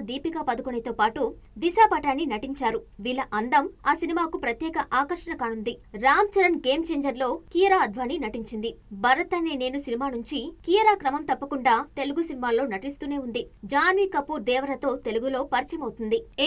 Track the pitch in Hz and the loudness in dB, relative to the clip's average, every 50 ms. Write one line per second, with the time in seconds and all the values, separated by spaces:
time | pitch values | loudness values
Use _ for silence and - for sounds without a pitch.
0 | 202 202 254 277 - 330 320 320 311 269 233 247 247 262 240 233 226 247 226 - | -2 -4 -6 -4 -4 -4 -4 -2 -2 -2 -2 -2 -4 -4 -6 -4 -4 -4 0 0
1 | 214 226 220 302 247 - - - - - - 214 311 349 339 440 440 427 349 302 | 0 0 2 0 -2 -2 -2 -10 -18 -20 -10 -2 -2 2 6 6 6 6 6 0
2 | 294 285 262 285 330 262 214 214 269 262 269 - 262 226 220 220 - - - - | 0 -2 -2 0 -2 -4 -4 -6 -6 -8 -6 -2 -2 -2 -2 -2 -6 -10 -16 -8
3 | 202 247 254 269 262 - 208 214 226 247 311 285 285 381 - - - 269 311 320 | -6 -4 -2 -2 -4 -2 -2 -4 0 2 2 2 2 2 -6 -2 0 0 0 0
4 | 339 311 330 349 339 320 - - - 240 233 - 320 320 320 311 269 - - 254 | 0 -2 0 0 0 -2 -2 -4 -2 -4 -2 -2 -4 -4 -2 -4 -2 0 0 0
5 | 285 285 359 339 - 339 311 285 247 226 226 220 208 240 - - - - - 202 | 0 0 -4 -6 -6 -8 -6 -4 -4 -4 -4 -4 -6 -6 -6 -8 -14 -14 -8 2
6 | 240 269 269 370 415 415 - 392 359 349 339 285 - 254 277 330 320 320 320 285 | 4 6 6 6 4 4 4 4 4 4 2 2 0 0 0 0 0 -2 -2 -2
7 | 277 277 233 254 269 254 320 - - - - 339 381 392 381 359 269 220 196 247 | -2 -2 -2 -2 -2 -2 -2 -4 -8 -4 2 4 6 6 6 4 4 0 -2 -4
8 | 254 240 320 330 247 220 - 233 220 - 233 214 214 226 - - - - 202 196 | -4 -4 -4 -4 -4 -6 -6 -8 -8 -8 -8 -6 -6 -6 -8 -10 -16 -16 -6 0
9 | 208 247 277 330 349 - 370 349 330 320 294 254 254 254 269 277 277 269 233 233 | 2 4 4 4 2 -2 -2 -2 0 -2 -2 -2 -2 -2 -4 -4 -4 -4 -4 -2
10 | 277 277 247 233 233 - 302 247 233 339 - - - 330 359 427 440 427 403 392 | -2 -4 -4 -6 -6 -6 -6 -6 -6 -8 -12 -8 0 4 4 6 6 6 4 4
11 | 302 269 277 294 302 294 262 - 285 277 294 262 233 262 226 233 285 - - 285 | 2 -2 -2 -2 -2 -2 -2 -2 -2 -6 -6 0 4 4 4 4 2 -4 -6 -4
12 | 262 269 277 330 330 320 277 247 247 240 226 240 277 247 196 190 254 277 277 - | -4 -2 0 -2 -2 -2 -4 -4 0 0 2 2 2 0 -2 -4 -6 -8 -8 -6
13 | 302 285 285 277 254 240 220 240 - - - - - 190 269 285 320 359 370 403 | -6 -4 -4 -4 -4 -4 -4 -6 -6 -6 -12 -16 -8 0 2 4 4 4 4 4
14 | 392 381 - 294 285 - 311 294 202 240 247 262 269 277 269 262 285 269 247 - | 2 2 0 -2 -2 -2 -6 -4 0 0 0 0 0 -2 -4 -2 -2 -2 -2 -2
15 | - 226 208 226 247 269 269 247 - - - 247 285 - 339 330 269 220 - - | -4 -4 -2 -2 -2 -2 -2 -2 -2 0 0 -2 -2 -2 -6 -6 -6 -8 -8 -6
16 | 220 220 226 226 - - - - 277 | -2 0 0 0 0 -6 -2 0 2